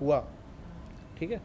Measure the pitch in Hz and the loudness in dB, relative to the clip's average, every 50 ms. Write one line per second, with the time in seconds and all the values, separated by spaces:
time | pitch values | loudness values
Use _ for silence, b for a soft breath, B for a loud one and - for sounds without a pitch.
0 | 139 143 147 127 - - - - - - - - - - - - - - - - | 6 6 6 6 6 2 -6 -12 -14 -14 -14 -12 -12 -12 -10 -10 -10 -10 -12 -12
1 | - - - - 165 175 233 190 - | -12 -12 -6 -4 -2 -2 -2 -4 -4